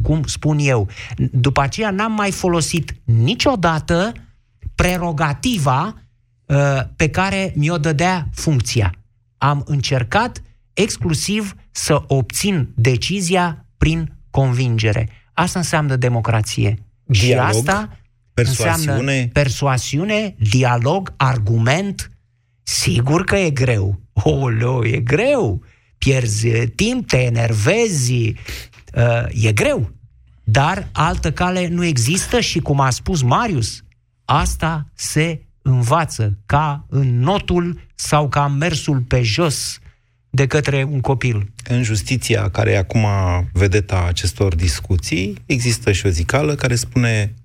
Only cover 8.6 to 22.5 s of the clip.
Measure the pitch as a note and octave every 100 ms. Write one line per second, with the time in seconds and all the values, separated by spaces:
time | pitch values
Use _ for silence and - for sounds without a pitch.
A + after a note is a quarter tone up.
8.6 | - A#2 F#2+ - - _ _ _ C#3 C#3+
9.6 | - C#3+ - C3 A#2+ G3+ A#3+ - - _
10.6 | _ - - - F3+ D3+ - G#3+ G3+ -
11.6 | - - - D3 - C3+ B2 - G3+ F3+
12.6 | A#2 - B2 B2 - G3 E3+ F#3 F3 D#3
13.6 | - _ C#3+ E3 D#3 - - - C3+ B2
14.6 | B2+ A2+ A2 G2+ A2 - _ - F3+ F#3
15.6 | D#3+ D#3+ D3 C3 B2 A#2 A2 A2 G#2+ -
16.6 | A2 A2 - _ - A2 B2 B2 C#3 A#2
17.6 | C#3+ G3 G#3+ - - _ _ - A#2+ B2+
18.6 | E3 E3 D3+ C3+ C3+ C3+ A#2+ D3 C#3 -
19.6 | C#3 B2+ - C#3+ G3+ G#3+ G#3 - G#2+ B2+
20.6 | B2 A#2+ B2 F#3+ F#3 - C3 B2 G#2 A2+
21.6 | A#2 D#3 G3+ F#3+ - - _ _ _